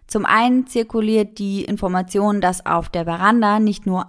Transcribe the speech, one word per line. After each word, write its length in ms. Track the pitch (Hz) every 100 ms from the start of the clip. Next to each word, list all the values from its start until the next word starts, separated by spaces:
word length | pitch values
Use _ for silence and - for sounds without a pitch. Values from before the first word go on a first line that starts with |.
| -
Zum 180 | 214
einen 420 | 196 214 240 254 254
zirkuliert 720 | 240 226 226 214 220 208 -
die 240 | 202 196 -
Information, 760 | 202 196 185 180 202 208 208
dass 240 | 180 185
auf 240 | - 170 165
der 160 | 175
Veranda 560 | 165 170 190 233 208 214
nicht 240 | 214 202
nur 220 | - 185